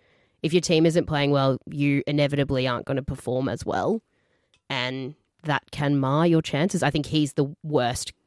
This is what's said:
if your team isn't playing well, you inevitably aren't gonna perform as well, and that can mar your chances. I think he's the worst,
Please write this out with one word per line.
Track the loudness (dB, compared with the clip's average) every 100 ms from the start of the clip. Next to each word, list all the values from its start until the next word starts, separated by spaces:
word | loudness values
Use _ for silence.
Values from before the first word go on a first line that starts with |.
| _ _ _ _
if | 0
your | 0
team | 2 4 4
isn't | 4 0
playing | 0 2
well, | 2 2 0 -6
you | -2 0 0 0
inevitably | 0 0 0 0 0 0
aren't | -2 -4
gonna | -4
perform | -4 -8 -4 -2 -2
as | -4 -4
well, | -2 -2 -4 -6 _ _ _ _ _ -8
and | -4 -4 -6 -8 -12 _ _
that | -2 -2 -2
can | -2 2 2
mar | 2 2 4
your | 2
chances. | 2 -2 0 0
I | 0
think | 0 -2
he's | 0 0
the | 0 -4 -4
worst, | -2 0 0 -2 -8 -14